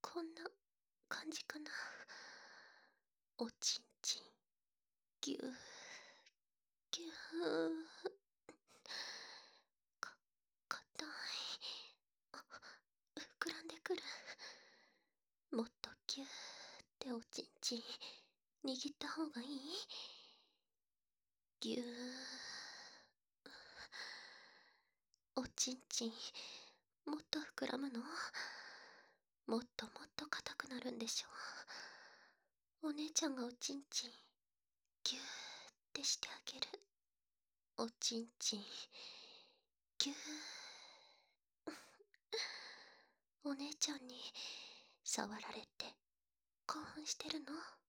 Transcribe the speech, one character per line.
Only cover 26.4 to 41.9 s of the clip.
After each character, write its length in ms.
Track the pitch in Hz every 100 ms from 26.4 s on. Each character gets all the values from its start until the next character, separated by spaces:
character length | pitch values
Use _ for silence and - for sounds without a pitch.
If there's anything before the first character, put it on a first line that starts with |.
| - - - - _ _ -
も 120 | 302
っ 20 | -
と 80 | 311
膨 320 | 302 - 262
ら 80 | 254
む 100 | 277
の？ 120 | 233 247 330 - - - - - - - - - - _ _ -
も 140 | 226
っ 20 | 247 -
と 80 | -
も 60 | -
っ 40 | -
と 120 | - 294
硬 280 | - - -
く 120 | -
な 100 | 254
る 100 | 247
ん 80 | 240
で 100 | 226
し 160 | - - - - - - - - - - - - - _ _ _ _
ょ？ 60 | 311
お 40 |
姉 160 | 294 302
ち 140 | -
ゃ 40 | 320
ん 60 |
が 120 | 262 240
お 60 |
ち 220 | 247 -
ん 80 | 277 277
ち 160 | - 240
ん、 40 | - - _ _ _ _ _ _ _
ぎ 120 | - -
ゅ 40 |
ー 20 |
っ 40 | - - - - - _ _
て 100 | -
し 160 | 277 -
て 80 | -
あ 40 | - -
げ 80 | 262
る。 60 | - - - _ _ _ _ _ _ _ _ -
お 100 | 226 -
ち 200 | - 226
ん 80 | 233 _
ち 180 | - 208
ん、 60 | 202 - - - - - - - - - _ _ _ _
ぎ 120 | 285
ゅ 40 |
ー。 20 | 285 - 302 - - - - - - - - _ _ _ _ - - -